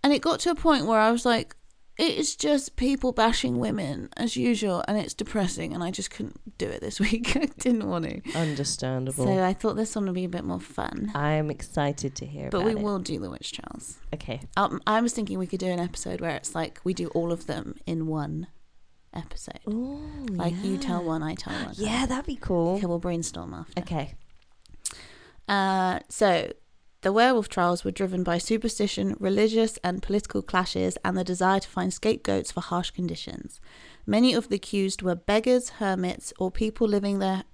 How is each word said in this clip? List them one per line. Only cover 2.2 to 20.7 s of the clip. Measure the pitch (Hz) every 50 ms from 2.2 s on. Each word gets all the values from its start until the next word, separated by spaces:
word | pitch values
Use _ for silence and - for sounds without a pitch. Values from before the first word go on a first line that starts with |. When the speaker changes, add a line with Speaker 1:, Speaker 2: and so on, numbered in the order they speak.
| 311 285 -
Speaker 1:
just | - - 294 294 277 269 - -
people | - 254 254 277 269 - 254
bashing | 240 - 220 226 233 - - 254 240 247
women | 240 220 208 214 190 135 143 - - - -
as | - - 233 -
usual, | 247 240 240 240 208 214 202 180 170 -
and | - 208
it's | 214 - - -
depressing," | - - - - 220 196 180 - - 165 160 156
and | 175 175
I | 175
just | 185 - 190 - -
couldn't | - 214 - - - - - - -
do | - -
it | - -
this | - - 202 -
<laughs> | 202
week. | - - 226 240 - -
I | 269 302 285 - -
didn't | - 254 240 226 208 196
want | 180 170 165
to. | 147 - - - - - 160
Speaker 2:
Understandable. | 165 156 147 135 143 139 - - - 127 131 127 131 131 135 - 127
Speaker 1:
So | 127 190 190 185
I | 185 196
thought | - - 220 -
this | 208 220 214 -
one | 220 202
would | 190 180
be | 180 185
a | 175
bit | 175 175 -
more | 185 175 180
fun. | 180 - - - - - - - - 208 208
Speaker 2:
I | 143 143 147 151
am | 156 156 151
excited | 151 - - - - 160 147 143 143 - - 139 131
to | - -
hear | 131 147 143 135 131
Speaker 1:
But | - 190
Speaker 2:
about | 185
Speaker 1:
we | 220 226 214
Speaker 2:
it. | 208
Speaker 1:
will | 208 202 190
do | 185 - - -
the | - -
witch | - - - -
trials. | - - - - - - - - - - - - -
Speaker 2:
Okay. | 139 - - 117 127 135 120 -
Speaker 1:
Um, | - - - - 143 -
I | - 214 226
was | 233 233 233
thinking | - 214 190 196 185
we | 185 180
could | - 185
do | 185 185 180
an | 175
episode | 175 175 - - - - 180 -
where | - 165 151
it's | - - - -
like | 165 160 - - - -
we | 180 190
do | - 175 170
all | - - 170 170 170
of | 170 165 -
them | 139 - - - - - -
in | - 170 165 160
one | 160 156 156 147 147 156 156 175 - - - - - _ - - - - _ - _ -
episode. | - 160 - - - - - - - -
Speaker 2:
Ooh, | - 208 226 247 262 285 285 302 302 302 294 277 240
Speaker 1:
Like, | 196 175 170 175 175 180 202
you | 196